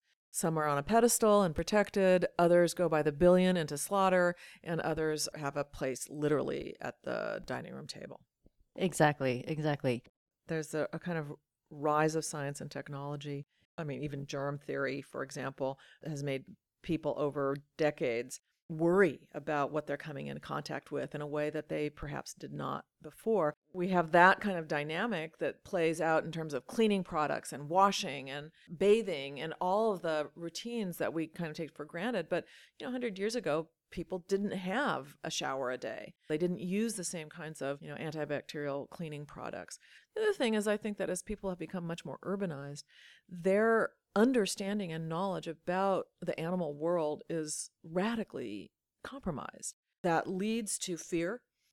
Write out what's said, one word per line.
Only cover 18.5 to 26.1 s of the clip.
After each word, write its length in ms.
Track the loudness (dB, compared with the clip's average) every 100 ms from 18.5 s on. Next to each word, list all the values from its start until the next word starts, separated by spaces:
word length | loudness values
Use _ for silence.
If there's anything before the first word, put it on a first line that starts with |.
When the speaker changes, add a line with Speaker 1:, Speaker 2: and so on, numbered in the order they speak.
| _ -10
Speaker 1:
worry 500 | 0 4 6 4 2 -10
about 360 | -8 -2 0 0
what 120 | -2 -4
they're 120 | -6
coming 300 | -6 -10 -8
in 120 | -10
contact 540 | -8 -8 -6 -8 -6
with 200 | -6 -6
in 60 | -6
a 80 | -6
way 220 | -4 -2
that 180 | -4 -4
they 220 | -4 -4
perhaps 440 | -6 -8 -8 -10
did 200 | -14 -12
not 320 | -8 -6 -6 -10 _
before. 500 | -18 -6 0 2 2 0 _
We 160 | -4 2
have 240 | 2 6
that 260 | 8 10 8
kind 180 | 0 -4
of 120 | -2
dynamic 680 | -4 -2 -2 -2 -2 -6 -4
that 260 | -4 -4 -4
plays 340 | 0 2 2
out 240 | 2